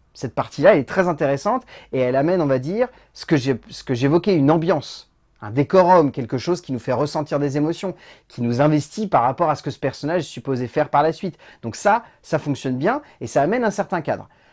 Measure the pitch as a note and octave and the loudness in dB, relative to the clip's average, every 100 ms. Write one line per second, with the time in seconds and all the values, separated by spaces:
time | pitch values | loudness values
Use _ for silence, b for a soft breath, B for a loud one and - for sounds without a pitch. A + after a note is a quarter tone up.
0 | _ - B2+ - B2+ - E3+ F3 A#2 F#3+ | _ -12 -8 -6 -6 2 4 6 2 0
1 | F3+ D3 C#3+ C#3 G3+ B3+ - B B C3 | 0 0 -2 -2 -2 -4 -6 B B -2
2 | B2+ C3 D#3 F#3 C#3+ C3 C#3 G#3+ B3 b | 0 0 2 2 2 0 0 -2 -4 b
3 | b - - D3+ C3 A#2 - - - A#2+ | b -16 0 0 2 -2 -6 -12 -6 0
4 | C#3 E3+ G#3 F3 C#3 E3 E3 D3+ - - | 2 2 2 4 4 4 2 -2 -4 -14
5 | - _ _ _ G#2 B2 C#3+ F#3+ F3+ F#3 | -20 _ _ _ -6 -2 2 4 6 6
6 | C#3+ C3+ A#2 B2 E3 F3 - B2 - B2 | 4 0 -6 -4 -2 -4 -4 -6 -2 -2
7 | D3 D#3+ D3 D3 C#3+ C#3+ D3+ E3 F#3+ - | -2 -4 -4 -2 -2 0 -2 -2 -6 -10
8 | B B _ - A#2+ A#2+ D3+ D3+ - - | B B _ -4 -2 2 4 2 0 -6
9 | G#3 C3+ B2 C3 E3 C#3+ C#3+ - C3+ - | 0 2 2 2 0 0 -6 -6 -6 -4
10 | D3 F3 C#3 - C3+ B2+ B2 D3+ C#3+ D3 | -4 -2 -4 -8 -4 -4 -2 -2 0 2
11 | D#3 D3+ F#3 - B B A2+ - G3+ A3+ | 2 -2 -8 -10 B B -10 -2 0 0
12 | B B - D#3 D3 C3+ C3+ B2+ F3 C#4+ | B B -6 -4 -4 -4 -4 -2 0 -2
13 | B B A#2+ D3 D3 B3 A3 G3+ F#3+ F3 | B B -4 0 2 0 -2 -2 -4 -6
14 | C#3+ G2+ G#2 b b | -4 -6 -8 b b